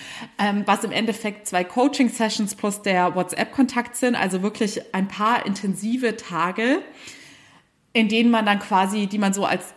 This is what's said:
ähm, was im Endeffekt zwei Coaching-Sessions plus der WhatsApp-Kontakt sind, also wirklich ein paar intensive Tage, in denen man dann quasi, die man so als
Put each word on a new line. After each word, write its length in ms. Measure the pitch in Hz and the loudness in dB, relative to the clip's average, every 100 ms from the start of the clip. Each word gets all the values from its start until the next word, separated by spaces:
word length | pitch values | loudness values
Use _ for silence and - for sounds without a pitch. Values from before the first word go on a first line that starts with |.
| - - - - | -16 -16 -14 -2
ähm, 240 | 202 202 202 | 0 0 2
was 180 | 208 | 0
im 80 | 214 | 0
Endeffekt 560 | - 226 214 214 202 - | -2 -2 -2 -6 -6 -2
zwei 160 | 180 | -2
Coaching-Sessions 880 | 180 247 277 277 247 - 220 214 202 | 0 2 2 4 0 2 0 0 -4
plus 280 | - 208 202 | -2 -4 -2
der 320 | 202 185 180 | 0 2 2
WhatsApp-Kontakt 840 | 175 180 - 190 - 254 247 233 - | 2 -2 -2 -4 2 2 2 -4 -2
sind, 180 | 254 | 0
also 280 | 240 190 185 | 0 0 0
wirklich 520 | 202 208 214 - - | -2 -2 -2 -2 -6
ein 140 | 190 196 | -2 -2
paar 380 | - 214 233 - | 0 0 2 0
intensive 680 | 196 202 175 214 254 240 220 | -4 -2 -4 -2 0 0 -4
Tage, 640 | - 170 175 185 233 320 - - - - - - - - _ _ _ 233 | -6 -2 -2 0 0 0 -2 -16 -20 -20 -20 -20 -20 -20 _ _ _ 2
in 120 | 220 | 2
denen 240 | 220 233 | 4 4
man 120 | 233 | 4
dann 140 | 208 202 | 4 0
quasi, 480 | - 190 196 214 202 | 2 2 2 0 -2
die 120 | 208 | 0
man 140 | 196 | 0
so 120 | 196 | 0
als 280 | 190 185 - | 0 -2 -6